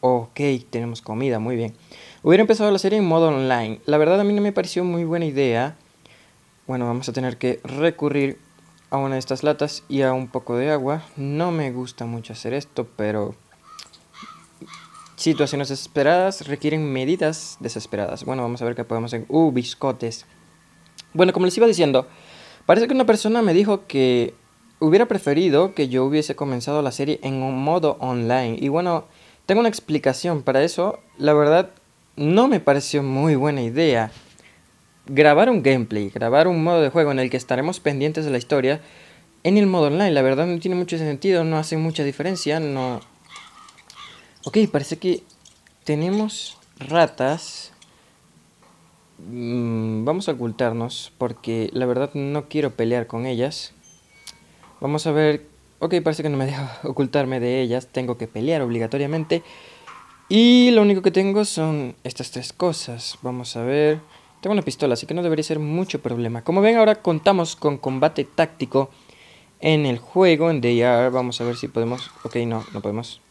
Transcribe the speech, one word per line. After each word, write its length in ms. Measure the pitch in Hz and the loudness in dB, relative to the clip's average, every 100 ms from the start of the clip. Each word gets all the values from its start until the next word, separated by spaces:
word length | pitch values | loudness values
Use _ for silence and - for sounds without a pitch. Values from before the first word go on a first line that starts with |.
Ok, 400 | 127 127 117 - 143 131 123 | 2 0 -2 -4 -2 -2 -4
tenemos 320 | 120 117 117 | -8 -6 -10
comida, 360 | - 110 135 113 | -8 -4 -2 -2
muy 180 | 110 123 | -2 -4
bien. 180 | 113 110 _ - - - | -6 -8 _ -20 -20 -6
Hubiera 200 | - 185 | 2 4
empezado 280 | 220 220 208 | 4 2 2
la 80 | 196 | 0
serie 200 | 196 214 | 0 0
en 80 | 190 | 2
modo 220 | 160 165 | 4 2
online. 520 | 143 131 123 110 110 | 2 0 0 -2 -6
La 120 | - 151 | 0 2
verdad 220 | 151 185 | 4 4
a 40 | |
mí 100 | 202 | 2
no 80 | 208 | 0
me 100 | 208 | 0
pareció 320 | 196 180 - | -2 -4 -2
muy 200 | 180 170 | -2 -2
buena 200 | 170 170 | -2 -2
idea. 520 | 165 135 135 113 131 160 _ _ _ - _ _ _ _ - | -2 0 0 2 -2 -6 _ _ _ -20 _ _ _ _ -8
Bueno, 200 | 127 120 | -6 -4
vamos 220 | 120 131 | -4 -6
a 60 | |
tener 240 | 127 127 117 | -4 -4 -4
que 220 | 127 - | -4 -4
recurrir 720 | - 131 160 165 147 143 139 131 _ _ _ _ _ | -6 -2 -2 0 -2 0 -2 -4 _ _ _ _ _
a 80 | 139 | -4
una 160 | 135 | -2
de 60 | 131 | -4
estas 220 | 127 131 | -4 -4
latas 400 | 147 147 147 - _ | -2 -2 -2 -6 _
y 140 | 139 | 0
a 100 | 131 | 0
un 160 | 131 127 | 0 -4
poco 280 | 127 - 120 | -8 -4 -4
de 140 | 139 | -2
agua. 320 | 151 131 156 156 - | -2 -2 -6 -8 -10
No 360 | 139 147 175 | -8 -4 -2
me 200 | 165 143 | -2 -4
gusta 320 | 123 123 - | -6 -10 -10
mucho 300 | 117 117 113 | -10 -10 -12
hacer 180 | 110 117 | -12 -6
esto, 340 | 131 143 - 113 | -6 -6 -8 -8
pero 400 | - 107 107 104 110 _ _ _ - - - _ 1077 1077 1077 _ _ - - - - - - | -4 -4 -2 -4 -8 _ _ _ -20 -20 -20 _ -20 -20 -20 _ _ -20 -20 -20 -20 -20 -6
situaciones 540 | - 147 143 143 135 | -2 0 0 -2 -6
desesperadas 760 | 135 - - 139 175 185 190 151 | -8 -6 0 4 4 2 -2 -8
requieren 460 | 139 151 156 151 | -4 -2 -2 -2
medidas 640 | 131 131 180 156 156 - - | -4 -2 0 0 -2 -12 -12
desesperadas. 640 | 117 113 - 104 101 - | -10 -10 -8 -6 -6 -6
Bueno, 180 | - 131 | -8 -6
vamos 180 | 120 123 | -4 -4
a 60 | 120 | -6
ver 80 | |
qué 100 | 120 | -6
podemos 300 | 113 113 117 | -6 -6 -4
hacer. 100 | 120 113 | -8 -2
Uh, 220 | 147 160 | 2 2
biscotes. 760 | 127 120 - 135 123 117 113 - _ _ _ _ _ _ - - | 2 -4 -6 -4 -4 -6 -10 -18 _ _ _ _ _ _ -20 -14
Bueno, 180 | 160 185 | 2 2
como 140 | 180 180 | 4 0
les 100 | 180 | 4
iba 80 | 226 | 4
diciendo, 400 | 175 156 131 131 - - - - - | 4 4 2 0 -12 -20 -20 -20 -20
parece 220 | - 185 233 | 4 4 6
que 60 | |
una 100 | 262 | 2
persona 380 | 240 214 220 233 | 4 2 2 2
me 100 | 214 | 4
dijo 340 | 170 208 196 - | 4 4 0 -2
que 460 | 139 127 123 120 - _ _ _ _ | 2 2 4 0 -6 _ _ _ _
hubiera 300 | 156 185 233 | 4 4 4
preferido 680 | 202 - 147 185 143 185 | 0 0 2 4 4 2
que 140 | 190 139 | 0 -2
yo 180 | 127 131 | 0 0
hubiese 300 | 151 151 147 | 0 -2 -4
comenzado 440 | 143 127 120 147 | -4 -4 -4 -2
la 120 | 143 | -2
serie 280 | - 139 151 | -4 -4 -4
en 200 | 135 135 | -4 -4
un 200 | 131 131 | -4 -4
modo 360 | 139 170 156 - | -2 0 0 -2
online. 560 | 127 123 117 127 120 113 | -4 -4 0 0 -2 -4
Y 100 | 139 | -2
bueno, 360 | 151 180 165 - _ - _ | -2 -2 -4 -6 _ -20 _
tengo 160 | - 202 | -2 2
una 80 | 233 | 2
explicación 720 | 220 - 151 135 131 170 160 | -2 -4 0 0 -2 -2 -4
para 200 | 131 131 | 0 2
eso. 380 | 160 - 180 214 _ - | 2 0 -4 -4 _ -2
La 160 | 143 | 2
verdad, 360 | 151 147 160 190 - _ _ _ - | 4 6 4 2 -6 _ _ _ -4
no 320 | 147 185 262 | 2 4 4
me 120 | 214 | 4
pareció 420 | - 139 135 147 | 4 2 2 -2
muy 320 | 139 131 156 | 0 0 2
buena 260 | 143 147 143 | 2 2 0
idea 520 | 117 123 165 120 110 - - - - _ _ _ _ _ - | -2 2 2 2 0 -6 -20 -20 -20 _ _ _ _ _ -6
grabar 440 | 139 151 147 233 | 4 6 8 6
un 120 | 233 | 4
gameplay, 460 | 131 131 113 107 101 | 4 2 0 -4 -4
grabar 380 | - 117 135 165 | -4 0 4 4
un 160 | 170 | 2
modo 180 | 160 170 | 2 2
de 80 | 147 | 2
juego 220 | 160 151 | 2 0
en 80 | 135 | 0
el 100 | 127 | -2
que 80 | 127 | -4
estaremos 440 | - 127 147 185 | -4 -2 -2 -2
pendientes 440 | - 139 143 156 | -4 -2 -2 -2
de 60 | 151 | -2
la 80 | 127 | -4
historia 420 | 120 143 131 151 - - - - _ _ | 0 0 2 -2 -6 -20 -20 -20 _ _
en 160 | - 202 | 2 4
el 80 | 202 | 4
modo 220 | 185 147 | 4 2
online. 240 | 151 202 | 2 2
La 100 | 147 | 4
verdad 240 | 131 135 170 | 2 2 0
no 120 | 175 | -2
tiene 160 | 185 180 | -2 -4
mucho 200 | 175 165 | -2 -4
sentido, 480 | 156 143 190 185 | -4 -2 0 2
no 140 | 160 160 | 2 -2
hace 180 | 156 160 | -2 -2
mucha 280 | 160 160 | -2 -2
diferencia, 560 | 143 139 156 185 - 156 | -4 -4 -6 -4 -2 -2
no. 400 | 151 139 127 120 - _ _ - - - - _ _ - - - - _ | -2 -4 -4 -6 -12 _ _ -20 -20 -20 -20 _ _ -20 -20 -20 -20 _
Ok, 120 | - 208 214 | -2 2 2
parece 260 | 147 139 160 | 0 -4 -4
que 240 | 185 180 - _ _ _ _ _ | -2 -2 -4 _ _ _ _ _
tenemos 720 | - 151 170 202 214 - - - _ _ | -4 -2 0 -2 -4 -6 -14 -16 _ _
ratas. 920 | 135 160 160 - 131 160 - - - _ _ _ _ _ _ _ _ _ _ _ _ _ _ _ 82 | -4 2 2 2 -2 -2 -8 -16 -18 _ _ _ _ _ _ _ _ _ _ _ _ _ _ _ -16
Mm, 760 | 120 117 123 117 113 110 110 117 | -10 -6 -4 -2 -2 -4 -4 -2
vamos 240 | 170 196 | -2 -4
a 20 | |
ocultarnos 800 | 135 120 110 123 117 117 - - _ | -6 -6 -2 -2 -2 -6 -10 -16 _
porque 500 | 123 117 - 113 110 | -6 -6 -6 -4 -4
la 100 | - | -2
verdad 260 | 127 123 139 | -2 -2 -2
no 340 | 147 139 147 147 | -4 -4 -6 -6
quiero 220 | 151 143 | -4 -4
pelear 360 | - 113 123 117 | -2 -2 -2 -4
con 200 | 117 127 | -6 -6
ellas. 480 | 120 127 156 - _ _ _ _ _ - - _ _ - - | -2 -4 -4 -14 _ _ _ _ _ -20 -20 _ _ -20 -10
Vamos 260 | 143 151 160 | -4 -4 0
a 60 | |
ver. 340 | 151 151 147 - _ _ _ | 2 2 2 -4 _ _ _
Ok, 160 | 165 175 | -2 0
parece 200 | 160 160 | 0 -2
que 80 | 151 | -2
no 80 | 139 | -2
me 80 | 135 | -2
deja 340 | 139 135 120 | -4 -8 -10
<laughs> 40 | |
ocultarme 540 | 147 135 135 147 131 131 | -8 -2 0 0 0 -2
de 220 | 123 127 | -2 -2
ellas. 280 | 127 123 123 | -2 -4 -4
Tengo 280 | - 127 120 | -8 -6 -6
que 120 | 113 | -8
pelear 340 | 107 127 160 | -6 -2 0
obligatoriamente. 800 | 127 117 113 139 143 160 156 165 - - - - - - - - _ | 0 -2 -2 -2 -2 -4 -2 -4 -4 -20 -20 -20 -20 -20 -20 -20 _
Y 400 | 208 240 247 247 | 4 8 8 8
lo 100 | 233 | 6
único 220 | 208 196 | 6 4
que 80 | 190 | 2
tengo 340 | 180 196 202 | 2 2 0
son 500 | 208 - 160 151 127 - | -2 -2 -2 -2 -6 -10
estas 280 | - - 127 | -12 -10 -10
tres 240 | - 123 | -10 -12
cosas. 640 | - 180 160 - 120 117 - | -4 -2 -2 -8 -12 -12 -10
Vamos 360 | 127 123 120 117 | -10 -8 -10 -6
a 60 | |
ver. 380 | 117 143 151 156 156 - _ _ | -2 2 2 0 -4 -20 _ _
Tengo 120 | 190 | -2
una 100 | 208 | -2
pistola, 320 | 156 - 143 | -2 -2 0
así 100 | 123 | 0
que 80 | - | -2
no 100 | 165 | -4
debería 200 | 175 156 | -2 -2
ser 160 | 151 156 | -2 -4
mucho 420 | 151 160 190 - | -2 -2 -4 -6
problema. 420 | - 120 117 117 | -6 -4 -4 -6
Como 180 | 117 180 | 0 4
ven, 160 | 208 226 | 4 6
ahora 160 | 220 214 | 4 4
contamos 540 | - 160 196 196 165 - | 0 0 2 2 0 -2
con 200 | 151 139 | -4 -2
combate 480 | - 131 151 160 | -4 0 0 0
táctico 640 | 135 - 160 - 127 135 135 - _ - - - _ _ | -6 -2 -2 -2 -2 0 0 -6 _ -20 -20 -20 _ _
en 240 | 160 156 | 2 2
el 140 | 143 120 | 2 -2
juego, 520 | - 185 190 156 165 | -4 4 4 6 2
en 120 | 156 | 2
D 180 | 120 120 | 2 2
R. 300 | 120 120 127 | 4 4 2
Vamos 320 | 127 123 120 | 0 -4 -4
a 20 | |
ver 120 | 120 117 | -6 -6
si 120 | 120 | -6
podemos. 420 | - 117 123 - - | -4 -4 -4 -10 -14
Ok, 140 | 120 120 117 | -8 -4 -4
no, 180 | 113 113 | -4 -8
no 80 | 104 | -8
podemos. 400 | 104 104 117 - _ | -6 -6 -10 -16 _